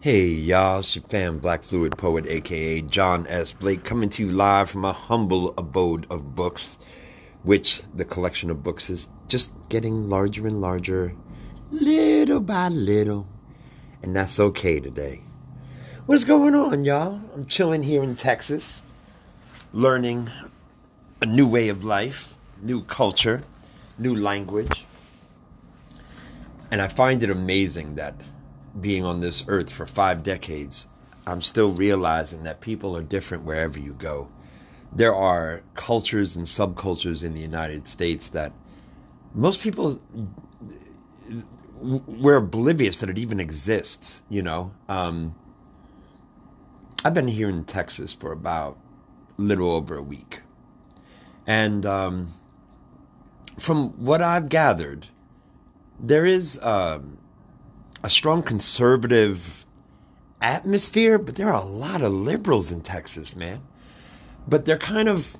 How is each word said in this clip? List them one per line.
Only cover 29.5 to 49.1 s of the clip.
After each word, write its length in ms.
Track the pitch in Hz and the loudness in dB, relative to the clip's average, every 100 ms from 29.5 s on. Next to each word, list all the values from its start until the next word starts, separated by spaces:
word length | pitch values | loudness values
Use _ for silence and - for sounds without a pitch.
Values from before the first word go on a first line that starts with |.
| 101 85 | 0 -2
for 160 | - 78 | -8 -10
five 380 | - 98 87 | 0 2 2
decades, 640 | 80 90 - 76 71 - - - - - - | -2 -6 -6 -10 -8 -10 -12 -18 -20 -16 -8
I'm 140 | 90 | -4
still 300 | 85 - 104 | -2 2 2
realizing 720 | 90 98 98 87 80 78 82 | 4 2 2 2 0 -2 -8
that 180 | 80 78 | -12 -12
people 340 | - 110 98 87 | -10 -8 -6 -8
are 80 | |
different 400 | 80 98 92 87 | -4 -6 -6 -10
wherever 340 | 78 78 80 71 | -6 -4 -4 -4
you 140 | 71 | -12
go. 380 | 69 80 73 71 - - - - - - | -10 -8 -8 -10 -16 -20 -20 -20 -20 -14
There 200 | - 113 | 2 4
are 480 | 95 95 87 80 82 - | 6 4 2 0 -6 -10
cultures 640 | - - 117 - 107 98 87 | -14 -2 -2 0 0 -2 -2
and 80 | 85 | -6
subcultures 760 | - 101 87 95 87 90 80 | -2 -2 -2 -6 -4 -4 -4
in 120 | 85 | -6
the 80 | 80 | -8
United 480 | 78 80 80 76 71 | -8 -6 -6 -8 -12
States 400 | - 85 80 - | -4 -2 -2 -6
that 240 | 80 76 - - - - - - - - | -8 -8 -12 -20 -20 -20 -20 -20 -20 -12
most 260 | - 143 196 | 0 2 2
people, 420 | 220 - 165 135 - 113 104 - - - 113 - - - - _ 107 113 110 - - - | -2 -2 -2 -2 -8 -12 -12 -12 -20 -20 -20 -20 -20 -20 -20 _ -16 -14 -14 -20 -20 -12
w-, 220 | 127 131 131 | -4 -4 -4
we're 300 | 110 139 143 | 2 8 8
oblivious 640 | 104 110 123 165 110 87 | 6 0 2 4 2 2
that 100 | 98 | -4
it 80 | 95 | -4
even 240 | 117 104 | -4 -4
exists, 840 | 85 76 80 107 - - - - _ | -4 -6 -2 0 0 -6 -6 -12 _
you 120 | 101 | -4
know? 300 | 90 82 90 98 - | -2 -4 -6 -12 -8
Um, 480 | 95 87 85 82 80 - - - - - - - - - - - - - - - - | -4 -2 -4 -6 -10 -20 -20 -20 -20 -20 -20 -20 -20 -20 -20 -20 -20 -20 -20 -12 -4
I've 100 | 147 | 0
been 140 | 170 127 | 0 0
here 220 | 110 107 | 0 -2
in 160 | 90 78 | -2 -4
Texas 480 | 98 85 - - | -6 -6 -6 -10
for 180 | - 80 | -10 -10
about 460 | 80 82 82 73 65 - - _ | -8 -4 -4 -6 -12 -20 -20 _